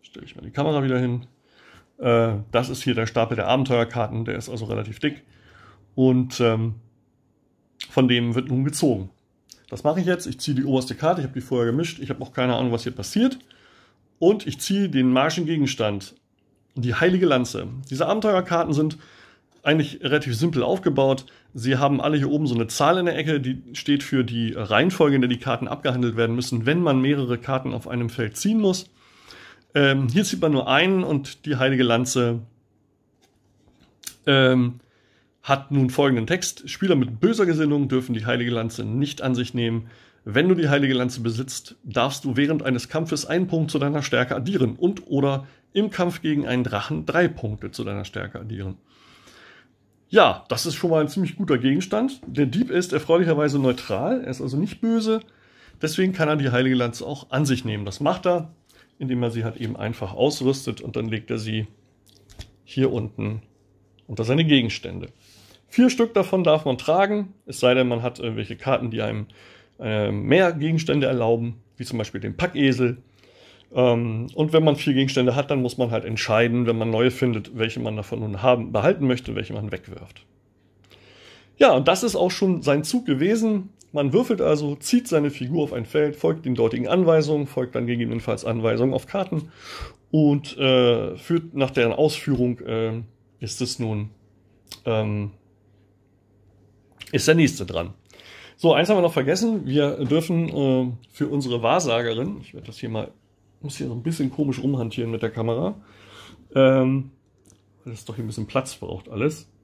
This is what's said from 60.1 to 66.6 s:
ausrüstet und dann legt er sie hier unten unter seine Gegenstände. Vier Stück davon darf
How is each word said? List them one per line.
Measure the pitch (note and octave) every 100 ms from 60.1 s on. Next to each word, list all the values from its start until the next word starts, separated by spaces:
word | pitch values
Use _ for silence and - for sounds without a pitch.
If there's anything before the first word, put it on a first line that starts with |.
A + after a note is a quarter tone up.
ausrüstet | - C#3+ D3+ C3 C3+ B2 G#2
und | - A#2
dann | A2+
legt | A2 -
er | A#2
sie | A2 A2 G#2 _ _ _ _ _ _ - - _
hier | _ - C3
unten | A#2+ A2 - G#2+ G#2+ - _ _ _ _ _ -
unter | G#2+
seine | A2+ C#3 D#3+
Gegenstände. | C#3+ A2 - F2+ F#2 F2+ _ _ - - - _
Vier | - B3+
Stück | B3+ A#3
davon | G#3 F3+ F#3+
darf | D#3+ D#3